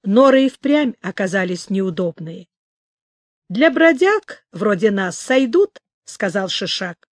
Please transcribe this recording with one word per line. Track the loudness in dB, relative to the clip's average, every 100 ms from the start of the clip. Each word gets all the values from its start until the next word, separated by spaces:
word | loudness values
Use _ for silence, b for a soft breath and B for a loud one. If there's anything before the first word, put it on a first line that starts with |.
Норы | 2 4 6 4
и | 2
впрямь | -2 0 0 0 -6
оказались | -12 -6 -4 -2 -4 -6 -6
неудобные. | -4 -4 -4 -6 -6 -14 -16 -20 _ _ _ _ _ _ _ _ _ _
«Для | 2 2
бродяг, | 4 4 4 2 0 -4 -20 _
вроде | -4 -2 0 0
нас, | 0 -4 -8
сойдут», — | -2 0 2 2 0 -2 _ _
сказал | -20 -8 -4 -4 -6
Шишак. | -6 -6 -8 -10 -12 _